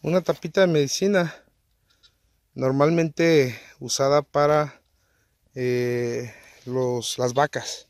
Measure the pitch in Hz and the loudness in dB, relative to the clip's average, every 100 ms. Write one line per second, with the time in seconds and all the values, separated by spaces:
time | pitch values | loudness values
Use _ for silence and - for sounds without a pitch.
0 | 151 180 170 160 165 156 190 156 139 - | 0 -2 -2 -6 -4 2 4 4 0 0
1 | 196 202 170 - _ _ _ _ _ _ | 0 2 0 -6 _ _ _ _ _ _
2 | _ _ _ _ _ - 127 135 147 170 | _ _ _ _ _ -6 -2 2 2 2
3 | 160 - 165 160 127 113 - _ 127 - | -2 0 4 4 2 -2 -18 _ -8 -2
4 | 135 143 147 147 147 151 147 - _ _ | 2 2 0 0 2 2 0 -8 _ _
5 | _ _ _ _ _ - 127 123 123 120 | _ _ _ _ _ -6 -2 -2 -2 -4
6 | 120 120 120 - - - - 127 127 123 | -4 -6 -10 -16 -20 -20 -8 -4 -2 -4
7 | 113 - 123 123 147 127 - - - | -6 -4 -2 0 0 -2 -10 -14 -16